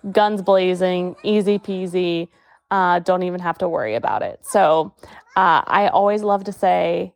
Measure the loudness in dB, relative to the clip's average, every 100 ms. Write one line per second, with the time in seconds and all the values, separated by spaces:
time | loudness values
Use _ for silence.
0 | 0 2 2 0 2 2 2 0 -2 -2
1 | -4 -6 -2 0 0 -2 -4 -8 -4 -4
2 | -2 -4 -6 _ _ _ _ 0 2 2
3 | 2 0 0 -4 -6 -4 -2 -2 -2 -2
4 | -2 -2 -4 -10 -2 2 4 2 0 _
5 | -20 -20 _ 0 4 2 2 0 2 2
6 | 2 0 0 -2 -4 -2 0 2 0 -4
7 | -6